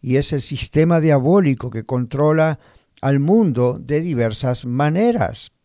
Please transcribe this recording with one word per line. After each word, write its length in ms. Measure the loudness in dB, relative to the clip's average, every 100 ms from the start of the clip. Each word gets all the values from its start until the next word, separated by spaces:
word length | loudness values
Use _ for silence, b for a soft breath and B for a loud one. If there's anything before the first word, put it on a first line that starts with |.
y 140 | 0 0
es 180 | 0
el 80 | -4
sistema 600 | -6 -8 -2 2 4 4
diabólico 680 | 4 2 4 4 2 0 -4
que 140 | -8
controla 760 | -4 -4 -4 0 0 2 0 -2 b b b b
al 180 | 0 0
mundo 580 | 4 4 2 2 0 -2
de 200 | -4 -4
diversas 640 | -2 -2 -2 -2 -4 -4 -4
maneras. 880 | -2 0 2 0 0 -2 -4 -16 _